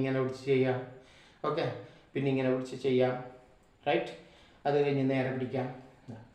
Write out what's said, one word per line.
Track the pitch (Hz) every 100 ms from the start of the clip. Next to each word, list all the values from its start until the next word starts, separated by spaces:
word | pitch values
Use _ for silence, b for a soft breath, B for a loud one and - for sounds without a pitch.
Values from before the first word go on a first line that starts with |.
ഇങ്ങനെ | 131 131
പിടിച്ച് | 127 - 139
ചെയ്യാം. | 131 131 127 - - b b b b 147
ഓക്കെ, | 156 127 - B B B
പിന്നെ | 139 135
ഇങ്ങനെ | 131 131
പിടിച്ച് | 127 - 131 139
ചെയ്യാം. | 127 127 127 - - - - _ _ 143
റൈറ്റ്? | 165 - - b b b b 143
അത് | 143
കഴിഞ്ഞ് | 143 139 131
നേരെ | 135 127 127
പിടിക്കാം. | 120 131 131 - - - - 110 -